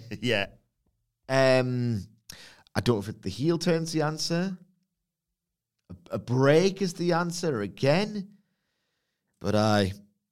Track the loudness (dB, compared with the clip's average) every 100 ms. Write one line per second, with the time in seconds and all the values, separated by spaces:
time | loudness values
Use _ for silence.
0 | -12 -6 0 0 -2 -8 _ _ _ _
1 | _ _ -2 2 4 4 2 -2 -2 -2
2 | -6 _ -20 -20 -20 -20 _ -2 0 0
3 | -2 -8 -8 -4 -2 0 0 -2 -2 -2
4 | -2 -2 -4 -2 -4 -8 _ _ _ _
5 | _ _ _ _ _ _ _ _ -20 -20
6 | -10 -8 -2 2 6 6 4 0 -4 -2
7 | 0 0 -2 -4 -4 -2 -4 -2 2 2
8 | 0 -6 -12 -16 _ _ _ _ _ _
9 | _ _ _ _ -2 2 4 4 2 -4
10 | -16 _ _